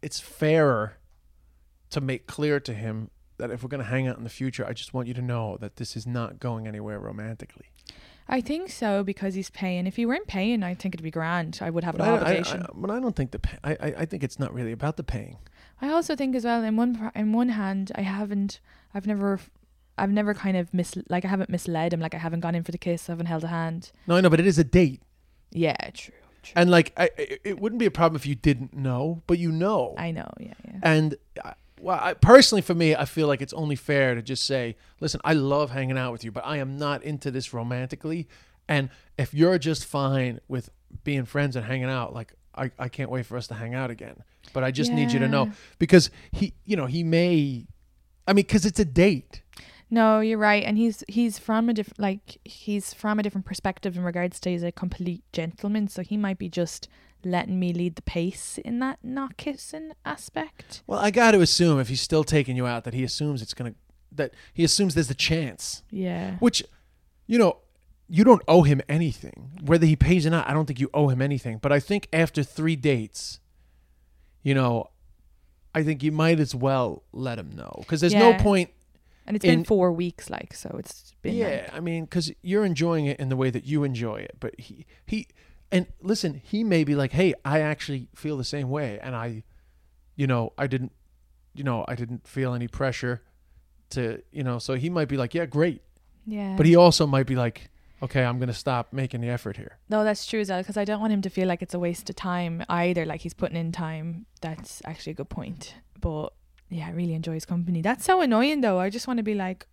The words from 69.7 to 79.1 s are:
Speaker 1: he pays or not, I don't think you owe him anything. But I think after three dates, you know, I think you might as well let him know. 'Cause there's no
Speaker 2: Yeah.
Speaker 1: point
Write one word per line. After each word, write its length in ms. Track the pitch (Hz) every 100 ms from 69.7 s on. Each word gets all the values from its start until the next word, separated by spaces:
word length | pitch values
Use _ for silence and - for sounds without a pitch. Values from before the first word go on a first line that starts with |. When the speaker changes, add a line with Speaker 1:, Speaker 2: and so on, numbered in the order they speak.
| 170 160
Speaker 1:
he 100 | 156
pays 280 | 139 180 156
or 40 |
not, 160 | 165 -
I 40 |
don't 140 | 147 151
think 120 | 127
you 100 | 135
owe 140 | - 147
him 120 | 127
anything. 360 | 135 143 123 110
But 140 | 139
I 80 | 143
think 260 | - 202 -
after 320 | 160 165 -
three 320 | 139 - 160 156
dates, 640 | 135 131 107 - - - _ _ _ _ _ _ _ _ _ _
you 120 | 139
know, 360 | 135 127 117 - _ - - _ _ _ _ _
I 80 | 160
think 200 | 156 151
you 100 | 147
might 280 | 151 160 165
as 140 | 143
well 480 | 131 131 135 120 78 _
let 260 | - 131 113
him 120 | 80
know. 280 | 80 53 50 -
'Cause 140 | 160
there's 140 | 170
no 160 | 208 233
Speaker 2:
Yeah. 120 | 214
Speaker 1:
point 280 | 208 196 175 _ _ _ _